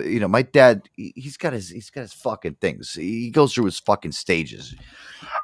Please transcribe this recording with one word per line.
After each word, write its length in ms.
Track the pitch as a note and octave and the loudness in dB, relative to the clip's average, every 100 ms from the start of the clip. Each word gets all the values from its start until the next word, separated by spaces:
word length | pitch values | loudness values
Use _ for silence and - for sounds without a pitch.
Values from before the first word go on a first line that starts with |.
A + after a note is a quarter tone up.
you 160 | D#2+ A2+ | 2 -2
know, 80 | G2 | 2
my 140 | A2 | 2
dad, 460 | B2+ C#3+ B2+ G#2 - | 4 8 8 6 -2
he, 180 | - G#2 | -16 -16
he's 220 | - C3+ - | -14 -16 -8
got 160 | E3+ | -6
his, 180 | A#2+ F2+ | -6 -10
he's 200 | F2+ G2+ | -14 -16
got 100 | C#3+ | -16
his 100 | A2 | -16
fucking 440 | - B2 G#2+ E2+ C#2+ | -8 -6 -6 -8 -6
things. 340 | F2+ B1+ - | -6 -6 -10
He 360 | - F2 A2+ B2 | -10 -6 -6 0
goes 240 | D3+ C#3 | 4 4
through 120 | - G#2 | 4 0
his 120 | - | 0
fucking 340 | - G#2 D#2+ | -2 -2 -2
stages. 640 | - - E2+ D#2 G1+ - - - - - - - - | -10 -2 0 -2 -10 -16 -18 -20 -20 -20 -20 -12 -2